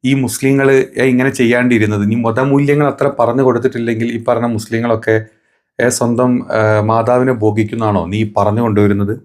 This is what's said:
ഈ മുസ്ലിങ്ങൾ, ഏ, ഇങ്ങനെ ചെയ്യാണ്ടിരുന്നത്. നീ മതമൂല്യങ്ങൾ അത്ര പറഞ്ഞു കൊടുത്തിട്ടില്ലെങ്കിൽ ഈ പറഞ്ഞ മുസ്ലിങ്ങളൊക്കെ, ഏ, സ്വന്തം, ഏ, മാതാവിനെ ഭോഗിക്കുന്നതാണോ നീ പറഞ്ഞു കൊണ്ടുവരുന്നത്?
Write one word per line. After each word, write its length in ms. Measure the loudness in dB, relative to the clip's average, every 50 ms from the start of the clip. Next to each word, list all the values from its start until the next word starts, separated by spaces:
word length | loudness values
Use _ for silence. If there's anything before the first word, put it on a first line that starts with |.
| 0
ഈ 80 | 0 0
മുസ്ലിങ്ങൾ, 520 | 0 -2 -4 -4 -2 0 0 2 4 4 4 4 4 2 0 -2 0
ഏ, 60 | 0 2
ഇങ്ങനെ 200 | 2 2 0 0 0
ചെയ്യാണ്ടിരുന്നത്. 640 | 0 0 2 2 2 2 2 2 2 2 0 0 0 0 0
നീ 80 | 0 0 -2
മതമൂല്യങ്ങൾ 600 | -2 0 0 0 2 2 2 2 2 2 2 2
അത്ര 200 | 0 0 0 -2 -2 0
പറഞ്ഞു 260 | 0 0 0 2 2 2
കൊടുത്തിട്ടില്ലെങ്കിൽ 640 | 2 2 2 0 -2 -2 -2 -4 -4 -2 -2 -4 -4 -4
ഈ 20 | -4 -2
പറഞ്ഞ 200 | -2 -2 0 0 -2 -4
മുസ്ലിങ്ങളൊക്കെ, 640 | -4 -6 -4 -4 -4 0 -2 -2 -2 0 0 0 0 0 -6 _ _ _ _ _ _ _ _ _ -2
ഏ, 80 | -2 0 0
സ്വന്തം, 340 | 0 -2 0 0 0 2 2 0 -2 -2 -4 -2
ഏ, 20 | 0 2 2 2 2 0 0
മാതാവിനെ 440 | 0 0 2 2 2 2 2 0 0 0
ഭോഗിക്കുന്നതാണോ 640 | 0 0 0 0 -2 -2 -4 -4 -2 -2 0 -2 -2 -4
നീ 80 | -4 -4 -4 -2 -2
പറഞ്ഞു 260 | -2 0 0 0 0 -2
കൊണ്ടുവരുന്നത്? 460 | 0 0 2 2 2 2 0 -2 -4 -6 -8